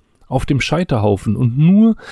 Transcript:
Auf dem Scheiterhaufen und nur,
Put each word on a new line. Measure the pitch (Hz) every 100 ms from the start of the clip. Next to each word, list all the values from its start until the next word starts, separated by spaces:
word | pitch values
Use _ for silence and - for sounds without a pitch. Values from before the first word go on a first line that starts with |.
| _ _ -
Auf | 131 -
dem | 139
Scheiterhaufen | - 156 180 120 107 98 120 104
und | 123 127
nur, | 160 202 226 220 -